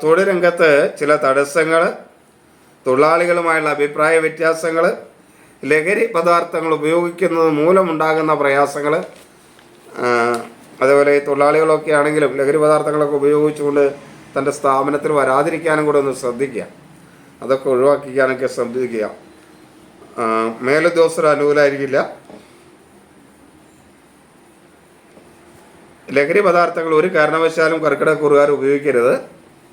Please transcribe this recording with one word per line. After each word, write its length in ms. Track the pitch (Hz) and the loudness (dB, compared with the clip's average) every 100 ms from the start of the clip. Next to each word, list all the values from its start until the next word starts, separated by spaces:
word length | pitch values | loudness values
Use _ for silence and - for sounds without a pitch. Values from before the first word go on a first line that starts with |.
തൊഴിൽ 200 | 151 170 196 | 0 2 2
രംഗത്ത് 600 | 185 175 175 165 143 175 - | 0 0 2 4 4 2 -2
ചില 160 | 143 151 | 0 0
തടസ്സങ്ങൾ, 800 | 139 135 143 175 160 165 185 226 - _ _ _ _ _ _ _ - | 2 0 0 0 0 2 0 -4 -14 _ _ _ _ _ _ _ -2
തൊഴിലാളികളുമായുള്ള 840 | 127 151 170 175 175 165 160 151 | 2 4 2 2 0 0 0 -2
അഭിപ്രായ 500 | 143 147 147 156 165 | -2 -2 0 0 2
വ്യത്യാസങ്ങൾ, 800 | 160 160 165 160 170 165 170 226 - - _ _ - _ 135 | 0 -2 -2 -2 -2 0 -2 -2 -10 -20 _ _ -20 _ -2
ലഹരി 400 | 151 156 214 226 175 | 0 0 -2 -2 0
പദാർത്ഥങ്ങൾ 580 | 165 170 170 170 160 | 2 0 0 -4 -2
ഉപയോഗിക്കുന്നത് 760 | 156 151 170 175 170 180 165 165 | -2 0 0 -2 -2 -2 2 0
മൂലമുണ്ടാകുന്ന 840 | 151 156 190 185 156 156 160 156 | 2 2 2 2 0 -2 0 0
പ്രയാസങ്ങൾ, 720 | 147 143 139 143 147 147 160 190 - - _ _ _ - - - - | 0 0 2 0 -2 -4 -4 -4 -14 -20 _ _ _ -20 -20 -18 -6
ആ, 100 | 123 120 117 117 - - - - | -2 0 0 -2 -8 -20 -18 -2
അതേപോലെ 360 | 131 143 143 143 | 2 4 4 2
ഈ 20 | |
തൊഴിലാളികളൊക്കെ 720 | 143 139 147 151 160 156 156 | 0 0 2 2 2 0 2
ആണെങ്കിലും 460 | 147 147 151 143 139 | 0 2 0 0 0
ലഹരി 200 | 135 156 | 0 2
പദാർത്ഥങ്ങളൊക്കെ 580 | 151 151 151 151 147 147 | 2 2 0 -2 0 0
ഉപയോഗിച്ചുകൊണ്ട് 800 | 143 147 151 151 143 143 139 139 - - - 143 | 2 2 2 0 -2 0 0 -2 -14 -20 -10 -6
തൻ്റെ 140 | 139 | -4
സ്ഥാപനത്തിൽ 600 | - 143 135 143 143 156 | -2 0 0 0 -2 -2
വരാതിരിക്കാനും 760 | 147 131 135 151 160 165 156 151 | 0 2 0 0 -2 -2 0 0
കൂടെ 140 | 147 | 0
ഒന്ന് 140 | 139 | 0
ശ്രദ്ധിക്കുക. 520 | 127 127 120 139 113 87 - - - - - - - | -4 -6 -4 -6 -8 -12 -16 -20 -20 -20 -20 -20 -12
അതൊക്കെ 280 | 117 131 143 | -4 -4 -2
ഒഴിവാക്കിക്കാനൊക്കെ 800 | 127 139 139 139 127 131 131 127 | 0 2 0 -2 -2 -2 -2 -6
ശ്രദ്ധിക്കുക. 600 | - 117 123 123 113 104 - - - - - - - - - - - | -6 -6 -6 -6 -6 -8 -10 -20 -20 -20 -20 -20 -20 -20 -20 -16 -6
ആ, 60 | 113 113 113 113 | -2 -2 -2 -4
മേലുദ്യോഗസ്ഥർ 640 | 127 151 170 165 165 165 156 | -2 0 0 2 0 2 0
അനുകൂലമായിരിക്കില്ല. 880 | 143 143 147 143 139 139 135 214 - - - - - - - _ - _ _ _ _ _ _ _ _ _ _ _ _ _ _ _ _ _ _ _ _ _ - - - - - - - - - - | 2 2 2 2 0 -2 -2 -4 -8 -20 -20 -20 -20 -20 -20 _ -20 _ _ _ _ _ _ _ _ _ _ _ _ _ _ _ _ _ _ _ _ _ -20 -20 -20 -20 -20 -20 -20 -20 -20 -6
ലഹരി 300 | 135 143 185 | -2 0 2
പദാർത്ഥങ്ങൾ 520 | 196 175 170 165 165 156 | 2 2 0 -2 -2 0
ഒരു 200 | 180 175 | 0 0
കാരണവശാലും 640 | 147 160 165 165 160 160 | 0 0 -2 0 -2 0
കർക്കിടകക്കൂറുകാർ 680 | 156 139 156 151 147 143 147 | -2 0 0 0 2 4 4
ഉപയോഗിക്കരുത്, 600 | 139 135 143 143 123 120 226 - - - _ _ | 2 0 0 0 2 2 0 -4 -20 -20 _ _